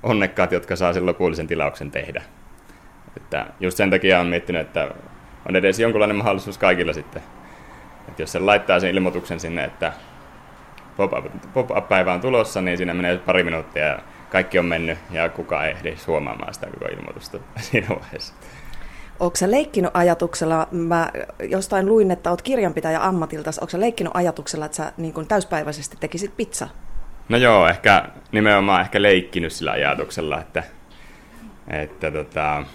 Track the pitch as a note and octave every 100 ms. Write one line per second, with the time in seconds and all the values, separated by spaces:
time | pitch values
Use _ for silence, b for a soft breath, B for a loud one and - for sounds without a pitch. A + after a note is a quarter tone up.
0 | A2+ A2 F#2+ - F2+ F2+ - F2 F2+ F2+
1 | F2+ E2+ F2+ D#2+ D#2+ E2 D2 - C#2+ C#2
2 | C#2 C2+ - - - - B B B B
3 | - - - C#2+ A1+ - F#2 - G2 F#2
4 | F#2+ F2+ F2 F2 - F2 D#2 - C#2+ -
5 | - - - - - F#2 F#2+ G2 A2+ G#2+
6 | G#2 G#2 G#2+ G2 F#2+ F#2+ G2+ F2+ E2+ D#2
7 | C#2+ - - - B B B B B B
8 | - - D#2+ F2 F#2+ G#2 - F2+ F#2 F#2+
9 | F#2 F2+ F2 E2 E2 E2+ C#2 - E2 -
10 | B B B B - - - - - -
11 | - - - - - C3 B2+ - - F#2+
12 | F#2 F2+ B2 B2+ G#2+ G#2 F#2 F2 F2+ F2
13 | F2+ F2+ - F#2 E2+ E2 D#2 - D2+ C#2
14 | - B B F#2 F#2 F#2 F2 E2 E2 E2
15 | - E2 E2 D#2+ E2 D#2 D2+ C2+ E2+ D#2+
16 | - D#2 C#2+ A1 - - - - G1+ G1+
17 | - - - - - - - A2+ - G#2+
18 | - - - - B B B B B B
19 | B - F3 E3+ F#3 B3 D4 - F3+ -
20 | F3 E3+ E3+ - D#3+ D#3+ D#3+ F3+ E3+ E3+
21 | E3 - - - - F#3+ F#3+ G3+ F#3+ A3
22 | G3 F3 - F3 - C4 G3 - D#3+ D#3+
23 | F#3+ F#3+ D#3+ D#3 D3+ D#3 - F3 A3 -
24 | E3+ F3 F3 - D3 D#3 D3+ - D#3 -
25 | E3 D#3+ D#3 G#3+ F#3 E3 D3+ D3+ C#3 -
26 | D#3 E3+ G3+ - G#3 - A2+ - - -
27 | - - - A#2 B2 G#2+ E2+ F2 - G2
28 | - - - G#2+ G#2+ G2+ G2 F#2+ F#2 G#2
29 | G2+ F#2 F2+ F#2 E2 - D#2+ A1 C#2+ C#2
30 | D2+ - D#2+ D2 D#2+ E2 - - - B
31 | B B B B B - - D#2 D2+ -
32 | D#2+ D2+ D2 - D2+ D2 C#2